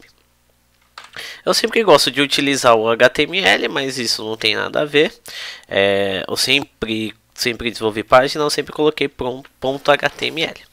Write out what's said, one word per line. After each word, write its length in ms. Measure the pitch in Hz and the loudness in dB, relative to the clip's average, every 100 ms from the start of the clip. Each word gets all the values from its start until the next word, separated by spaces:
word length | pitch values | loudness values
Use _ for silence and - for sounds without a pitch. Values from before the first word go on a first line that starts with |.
| _ _ _ _ _ _ _ _ _ - - - - - - | _ _ _ _ _ _ _ _ _ -20 -20 -16 -16 -6 -2
Eu 80 | |
sempre 300 | - 220 233 | 0 0 2
gosto 260 | 202 143 139 | 6 6 6
de 100 | 127 | 0
utilizar 540 | 139 - 143 135 127 113 | 0 0 0 2 4 4
o 120 | 113 | 4
H 220 | 117 123 | 4 4
T 140 | - | 4
M 160 | 147 185 | -2 0
L, 280 | 185 208 - | 2 2 0
mas 300 | 143 135 131 | -4 -4 -4
isso 260 | 117 - | -4 -4
não 140 | 110 110 | -6 -4
tem 180 | 110 104 | -2 -2
nada 260 | 98 110 | -2 -2
a 40 | 147 | 0
ver. 340 | 147 175 - - - - - - | 2 2 -2 -18 -16 -16 -16 -4
É, 560 | 98 101 98 98 95 - | 0 2 2 -2 -4 -6
eu 100 | 101 | -4
sempre, 800 | - 139 139 - 113 110 110 - _ | 0 0 -2 -8 -6 -4 -6 -10 _
sempre 380 | - 123 110 117 | -6 -4 -4 -6
desenvolvi 320 | 98 110 107 | -4 -4 -2
página, 400 | 101 127 143 156 | 4 4 4 -2
eu 60 | 143 | -2
sempre 220 | 147 135 | -4 -6
coloquei 340 | - 151 - 143 | -2 -2 0 -6
pron-, 360 | - 131 131 - - | -6 -8 -8 -14 -8
ponto 320 | 131 139 - | -6 -2 0
H 180 | 143 143 | 0 0
T 180 | - 123 | -6 -8
M 160 | 151 | -6
L. 180 | 151 - - | -8 -10 -20